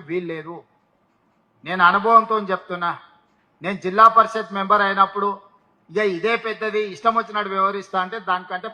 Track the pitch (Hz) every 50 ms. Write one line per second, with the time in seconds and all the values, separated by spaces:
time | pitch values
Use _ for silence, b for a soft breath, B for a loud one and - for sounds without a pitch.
0 | 165 147 165 185 180 165 165 160 147 165 170 156 - _ _ _ _ _ _ _
1 | _ _ _ _ _ _ _ _ _ _ _ _ - 151 180 190 180 175 185 202
2 | 196 226 233 226 220 202 220 214 202 185 190 180 - - 185 175 175 170 151 135
3 | - _ _ _ _ _ _ _ _ _ _ _ - 185 196 180 - 185 185 208
4 | 226 226 226 226 220 220 - 220 208 - 196 196 190 190 208 202 202 196 190 196
5 | 196 190 - 208 202 202 196 - - _ _ _ _ _ _ _ _ _ 160 208
6 | 214 202 185 165 165 226 233 226 220 220 214 175 220 220 202 214 214 202 185 -
7 | - 226 220 254 - - 208 208 202 196 196 190 190 196 196 202 190 - - 190
8 | 185 185 208 226 190 196 185 180 180 - 185 180 185 220